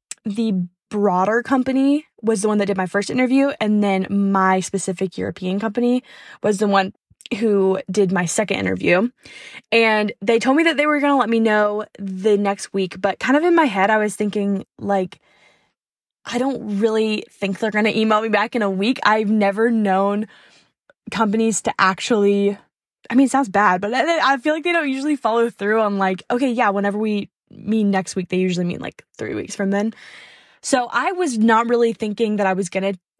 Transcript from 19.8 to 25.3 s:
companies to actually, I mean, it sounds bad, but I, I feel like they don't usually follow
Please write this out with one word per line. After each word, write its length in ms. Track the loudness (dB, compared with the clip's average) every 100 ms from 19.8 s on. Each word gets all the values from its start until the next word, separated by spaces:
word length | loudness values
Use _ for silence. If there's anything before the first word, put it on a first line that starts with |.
| 2 2 0 -2 -6 -12 _ _ _ _ _ _ -8
companies 500 | -2 0 2 0 0
to 100 | -4 0
actually, 760 | 0 0 0 2 2 2 0 -2 _ _ _ _ -2
I 60 | 2
mean, 100 | 4
it 60 |
sounds 180 | 2 0
bad, 320 | 2 4 2
but 120 | 0
I, 400 | 0 0 2 2
I 40 | 0
feel 160 | 0
like 100 | -2
they 100 | 0
don't 160 | 0 0
usually 260 | -2 -2 -2
follow 340 | 0